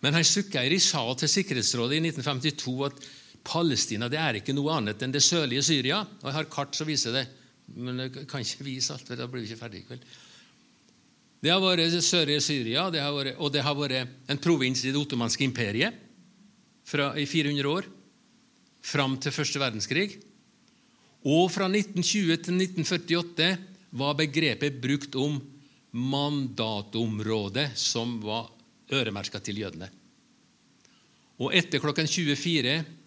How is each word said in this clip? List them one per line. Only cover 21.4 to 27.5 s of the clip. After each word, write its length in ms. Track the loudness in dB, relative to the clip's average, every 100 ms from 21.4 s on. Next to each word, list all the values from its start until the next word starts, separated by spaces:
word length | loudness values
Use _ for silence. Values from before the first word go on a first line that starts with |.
| 4
fra 140 | 4 2
nitten 360 | 2 2 0 0
tjue 340 | 2 2 2
til 160 | 2 0
nitten 300 | 0 0 0
førtiåtte 640 | 0 0 0 0 0 2 2 -6 -20 -12 -4
var 220 | -2 2
begrepet 640 | 2 2 2 2 -2 -2
brukt 320 | 0 0 -2 -2
om 160 | 0 -2 -6 -20 -20 _ _
mandatområdet 1700 | -4 -2 0 0 0 -2 -2 -2 -2 -2 -2 0 0 0 0 0